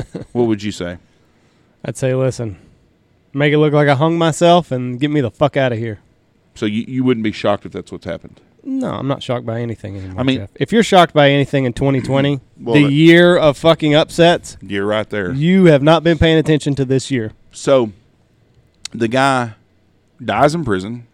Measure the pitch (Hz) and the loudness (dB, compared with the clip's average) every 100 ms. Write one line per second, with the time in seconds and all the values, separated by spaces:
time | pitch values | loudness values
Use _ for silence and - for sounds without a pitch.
0 | - - - 120 117 104 104 - 87 90 | -10 -14 -10 -4 -2 -2 -6 -8 -10 -12
1 | _ _ _ _ _ _ _ _ - - | _ _ _ _ _ _ _ _ -12 -6
2 | 131 131 131 - 113 92 _ _ _ _ | -4 -2 -4 -4 -10 -12 _ _ _ _
3 | _ _ _ 139 147 151 151 147 143 135 | _ _ _ -2 0 2 2 2 2 2
4 | 160 170 165 151 170 175 160 127 123 123 | 0 0 -2 2 4 4 0 -6 -6 -4
5 | 147 147 117 - 147 143 131 110 117 104 | -2 -2 -2 -2 -2 0 -2 -4 -8 -10
6 | _ _ _ _ _ - 107 107 - 131 | _ _ _ _ _ -6 -4 -4 -6 -2
7 | 127 117 107 - 107 101 95 95 - 90 | 0 0 -2 -2 -2 -2 -6 -14 -14 -14
8 | 95 85 - _ _ _ - 269 208 156 | -10 -12 -14 _ _ _ -10 -6 -6 -6
9 | 135 139 - 123 117 117 120 107 101 98 | -6 -6 -6 -8 -6 -8 -8 -10 -12 -12
10 | 95 95 131 131 98 - - 226 208 190 | -12 -4 -2 -2 -6 -6 0 2 4 4
11 | 165 151 143 143 135 143 131 - 139 135 | 4 4 4 2 0 -2 -2 -2 -2 -2
12 | 120 139 139 139 _ - 117 147 143 143 | -2 -2 0 -4 _ -12 0 2 4 4
13 | 165 170 175 175 156 135 160 160 151 147 | 6 6 6 4 2 2 0 2 2 0
14 | - - 170 170 - - 95 101 101 107 | 0 2 2 2 -4 -18 -8 -4 -2 -4
15 | 104 104 90 135 160 190 180 143 147 165 | -4 -6 -4 -2 2 4 6 6 4 2
16 | 165 156 165 160 147 156 151 139 131 131 | 2 2 2 2 2 0 0 -4 -2 -2
17 | - 131 107 - _ - - 135 113 - | -2 -6 -6 -12 _ -6 0 2 0 -6
18 | _ _ _ _ _ _ _ _ - 117 | _ _ _ _ _ _ _ _ -14 -6
19 | 113 127 139 131 117 104 _ _ _ _ | -2 0 0 0 -4 -10 _ _ _ _
20 | _ - 113 104 147 170 127 95 98 120 | _ -14 -6 0 0 0 -4 -4 -4 -12
21 | 117 | -16